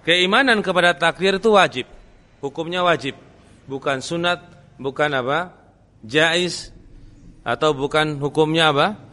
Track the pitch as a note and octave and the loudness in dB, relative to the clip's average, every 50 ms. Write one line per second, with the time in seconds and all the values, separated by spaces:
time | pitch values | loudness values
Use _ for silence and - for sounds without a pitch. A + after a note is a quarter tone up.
0 | _ D#3+ E3+ F3+ F3+ F#3 G3+ B3 C#4 C4 A3+ G#3 F3 F3+ F3+ F3+ E3+ F3 E3+ - | _ 2 2 2 2 2 2 2 2 2 2 0 0 0 0 2 2 2 2 2
1 | F3 E3 D3 - F3+ F#3+ F#3+ F#3+ F#3+ A3+ G#3+ G3 F3 D3 A2+ B2+ A#2 - - - | 0 -2 0 0 -2 -2 -2 0 2 4 6 6 4 4 0 -6 -10 -10 -14 -20
2 | - - - - _ _ _ _ - C#3 - D#3+ D#3+ E3 F3+ F3+ F3+ F3 E3 C3+ | -20 -20 -20 -20 _ _ _ _ -12 -10 -8 -8 -8 -6 -4 0 2 2 0 0
3 | C3 C#3 A#2+ - - - - - - - - - _ - C3+ C3+ - D3 C#3 C3 | -2 -8 -10 -10 -20 -20 -20 -20 -20 -20 -20 -20 _ -12 -12 -6 -4 -4 -4 -4
4 | B2+ - E3+ E3+ E3+ F3 F3 F3 - - - - - - _ - C3 C#3 C3 - | -6 -6 -6 -4 -2 -2 -2 -4 -6 -20 -20 -20 -20 -20 _ -10 -10 -8 -2 -2
5 | D3+ D3+ C#3+ C3 A#2+ B2+ C#3+ D#3+ F3+ F3+ - - _ _ _ _ _ _ _ _ | -2 0 0 -2 -2 0 -2 -2 -4 -6 -12 -20 _ _ _ _ _ _ _ _
6 | - A2 A#2+ D#3 D#3+ E3 E3 F3 F3+ E3+ - - - - - - - - - - | -16 -2 0 2 2 2 2 0 -2 -2 -6 -8 -14 -16 -20 -20 -20 -20 -20 -20
7 | - - - - - - - - - A#2 A#2+ - D#3+ D#3 D3+ C3 C#3 C#3 D3+ D#3 | -20 -20 -20 -20 -20 -20 -20 -12 -6 -6 -2 0 2 0 0 0 -4 0 0 0
8 | D#3 D#3 D3+ C#3 C#3+ C#3+ - D3+ D#3 D3+ D#3+ E3 D#3+ D#3 C#3+ C#3 D#3 G3 G#3+ - | 0 0 -2 -4 -6 -4 0 0 0 2 2 2 2 2 2 2 0 0 -2 -8
9 | - - | -16 -20